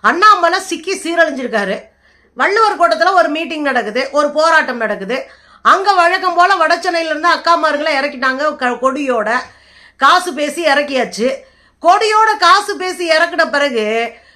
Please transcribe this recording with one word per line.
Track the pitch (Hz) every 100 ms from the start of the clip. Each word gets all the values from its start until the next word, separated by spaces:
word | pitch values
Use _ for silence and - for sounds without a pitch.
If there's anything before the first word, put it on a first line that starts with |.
அண்ணாமலை | 214 320 427 403 339 381
சிக்கி | - 330 370
சீரழிஞ்சிருக்காரு. | 392 330 339 320 262 240 214 190 - - _ _ _ _
வள்ளுவர் | 240 311 415 427 330
கோட்டத்துல | 339 320 349
ஒரு | 370 320
மீட்டிங் | 302 330 311
நடக்குது, | 285 247 208 233 277
ஒரு | 294 294
போராட்டம் | 302 320 320 269 240
நடக்குது. | 214 185 190 262 - - _ _
அங்க | 226 339 392
வழக்கம் | 370 339 381 370
போல | 339 359 381
வட | 311 339
சென்னையில | 359 339 320
இருந்து | 294 339
அக்காமார்களை | 302 339 330 311 285 311
இறக்கிட்டாங்க | 277 285 262 262 262 302 -
க-, | 254 240
கொடியோட. | 262 269 269 233 208 247 - - _ - - -
காசு | 277 359 359
பேசி | 277 294 311
இறக்கியாச்சு. | 320 285 285 262 202 196 247 539 - _ _ _
கொடியோட | 330 403 440 427 440 440
காசு | 339 392 403 311
பேசி | 370 359 339
இறக்குன | 320 339 330 320
பிறகு | 285 285 233 208 226 233 - _